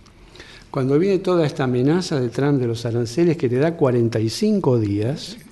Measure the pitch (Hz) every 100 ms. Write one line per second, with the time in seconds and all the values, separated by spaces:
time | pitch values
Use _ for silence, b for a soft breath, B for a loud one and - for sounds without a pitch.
0 | - - B B B B B 139 131 143
1 | 196 185 185 175 147 147 131 123 135 175
2 | 175 147 123 110 143 139 120 113 120 117
3 | 117 170 170 156 127 123 160 165 135 120
4 | 117 113 110 - 214 202 143 120 104 101
5 | 110 160 - - -